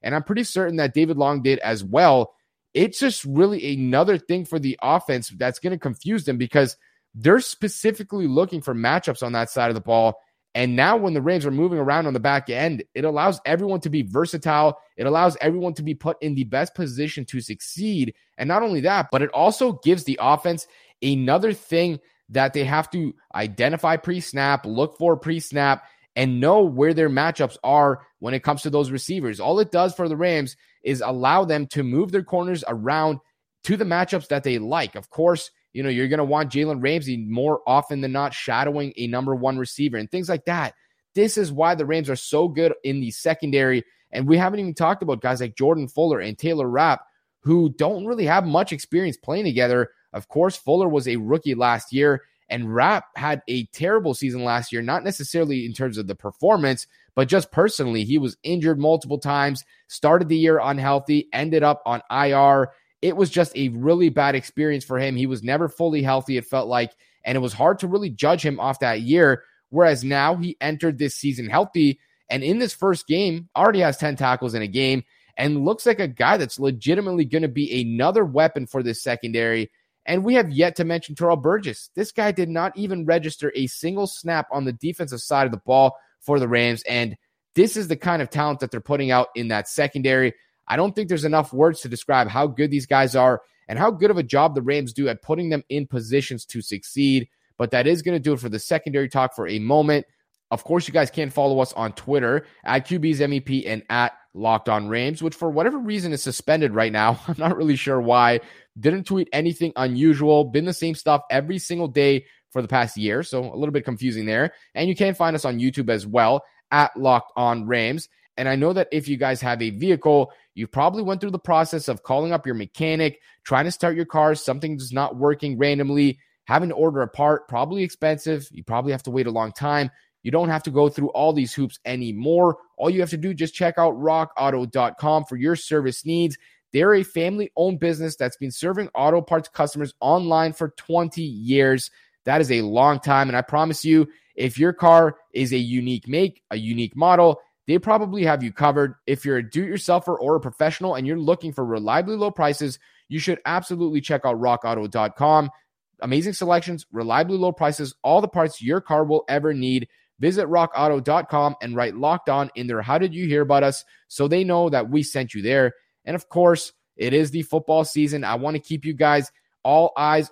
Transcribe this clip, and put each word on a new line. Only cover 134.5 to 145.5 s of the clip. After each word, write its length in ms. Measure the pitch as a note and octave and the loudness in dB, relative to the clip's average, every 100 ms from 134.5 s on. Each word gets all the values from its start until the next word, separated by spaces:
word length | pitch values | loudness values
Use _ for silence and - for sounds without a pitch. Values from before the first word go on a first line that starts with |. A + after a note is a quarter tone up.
| C3 | 0
dot 320 | B2 C3+ A#2+ - | -2 0 0 0
com 260 | D3+ D#3 | 0 0
for 120 | D3 B2+ | 0 -4
your 200 | C#3+ E3 | -2 -2
service 500 | - D#3 C3 - D#3 | -2 -2 0 -4 -4
needs. 320 | E3+ E3+ C#3 _ _ _ | 0 0 -2 _ _ _
They're 220 | C#3 F#3 | 2 4
a 80 | G3+ | 4
family-owned 800 | F#3+ E3 E3+ G#3 G#3 - F3+ F3 | 2 -2 -2 -2 -4 -2 -2 0
business 360 | E3+ D#3 D#3+ - | -2 -2 -4 -4
that's 200 | B2 - | -6 -6
been 160 | C#3 | -10
serving 380 | - E3+ F#3+ G3+ | -6 -4 -4 -4
auto 280 | - D3 E3+ | -2 0 0
parts 260 | E3 E3 D3 | 0 -2 -2
customers 460 | - D3 D3 C#3+ - | -2 -2 -2 -8 -4
online 520 | C3 F3 F3 D#3+ D#3+ | 2 2 2 0 0
for 180 | D#3 D#3 - | -2 -8 -8
twenty 460 | - E3+ E3+ E3+ | -4 -2 -2 -4
years. 680 | D#3 G#2+ A2+ C3+ C3+ B2+ - _ _ _ - | -8 -6 0 4 4 2 -2 _ _ _ 0
That 140 | D3 | 2
is 120 | C#3 | 2
a 100 | A#2 | 0
long 380 | G#2+ A2+ C#3+ C#3+ | 0 4 4 4
time. 280 | C#3+ C#3 C3+ | 2 2 2
And 80 | B2 | 0
I 60 | |
promise 420 | B2 D3 D#3+ D3+ | -2 0 0 -2
you, 240 | D#3+ D#3+ D3+ - _ | 4 4 4 -2 _
if 240 | - B2+ A#2+ | -6 -4 0
your 160 | E3+ | 0
car 420 | E3+ E3+ E3 D#3+ - _ | 4 8 8 8 2 _
is 200 | - B2+ | -4 -2